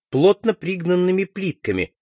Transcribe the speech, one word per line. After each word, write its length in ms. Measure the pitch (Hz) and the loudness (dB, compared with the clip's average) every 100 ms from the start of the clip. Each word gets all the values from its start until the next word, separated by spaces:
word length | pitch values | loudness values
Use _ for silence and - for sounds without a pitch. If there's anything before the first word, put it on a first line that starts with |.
| _ | _
плотно 440 | 131 170 208 226 | 2 2 2 0
пригнанными 720 | - 160 185 170 180 180 185 | -4 -4 -6 -2 0 2 0
плитками, 720 | 190 - 190 - - 92 87 _ | -2 -6 -8 -6 -6 -4 -4 _